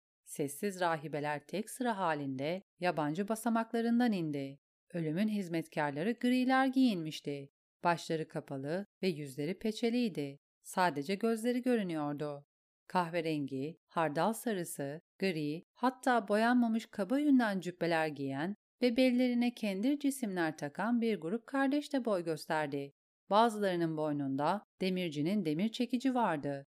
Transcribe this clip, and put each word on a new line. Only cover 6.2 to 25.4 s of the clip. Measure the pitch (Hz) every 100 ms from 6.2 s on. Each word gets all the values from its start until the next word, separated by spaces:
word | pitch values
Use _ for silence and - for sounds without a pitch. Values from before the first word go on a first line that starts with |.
| 247 254 254 262 269
giyinmişti. | 262 254 180 156 - 147 139 139 _ _ _
Başları | 175 165 - 160 156
kapalı | 156 - 139 143 180 202 _
ve | 190
yüzleri | 147 143 131 147 190
peçeliydi. | 220 214 233 247 233 151 143 139 _ _
Sadece | - 190 175 143 165 196
gözleri | 226 226 240 247
görünüyordu. | 247 233 180 156 147 147 151 143 - _ _ _ -
Kahverengi, | 185 165 175 160 151 139 135 147 - _
hardal | 170 156 147 190
sarısı, | 220 240 190 165 - 139 156 - -
gri, | 190 160 147 165 -
hatta | _ 254 262 269 233 202
boyanmamış | 208 233 247 233 220 -
kaba | - 190 277
yünden | 302 262 220 190
cübbeler | 170 - 170 160 160
giyen | 139 135 135 175 208 _ _
ve | 247 240
bellerine | 262 247 254 240 240
kendir | - 214 190 254 294
cisimler | 277 262 208 180 160 156
takan | 143 - 214 240
bir | 226 190
grup | 160 226 -
kardeş | 269 269 294 285
de | 269 226
boy | 185
gösterdi. | 165 151 - 156 147 139 139 - _ _ -
Bazılarının | 202 233 214 196 175 165 156
boynunda | 151 147 139 135 151 208 - _
demircinin | 190 180 175 143 160 214